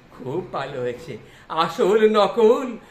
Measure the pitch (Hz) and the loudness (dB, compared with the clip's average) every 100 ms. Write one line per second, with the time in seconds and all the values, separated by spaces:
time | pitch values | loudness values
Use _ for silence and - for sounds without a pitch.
0 | _ - 123 165 180 165 139 135 123 120 | _ -16 -10 -10 -8 -10 -10 -8 -8 -8
1 | - 107 - - - 160 170 - 185 220 | -14 -18 -20 -20 -8 -4 -2 0 2 4
2 | 214 214 196 233 220 277 262 - - | 4 4 2 4 4 4 -2 -10 -18